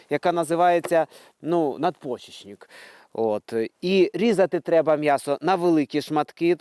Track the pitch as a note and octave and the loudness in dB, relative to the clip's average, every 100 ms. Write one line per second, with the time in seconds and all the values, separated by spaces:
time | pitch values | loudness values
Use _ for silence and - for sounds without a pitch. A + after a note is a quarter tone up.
0 | - D3 F3+ E3+ D#3 E3+ F3+ F3 - E3 | -6 -2 0 -2 -2 2 2 2 2 0
1 | D3+ - - _ D3+ E3+ D3+ A2+ E3+ D#3+ | 0 -6 -20 _ -4 -2 -2 -2 -6 -6
2 | C#3 A2 - - G2+ G2+ - - - - | -10 -10 -12 -20 -20 -20 -20 -20 -20 -20
3 | _ - A2+ G#2 - A#2 A2 - F3+ F#3+ | _ -4 -2 -2 -4 -4 -4 -6 -2 2
4 | E3+ - A#3 F#3 F#3+ F3 - E3 D3+ D3+ | 2 2 0 2 0 0 0 2 2 0
5 | D3+ C#3 C#3+ C#3 D#3+ F#3+ F3 D#3+ C3+ D3 | 2 0 0 -4 -2 0 2 2 0 -4
6 | - D#3 D3 - E3+ F3 | -4 -4 -4 -2 0 0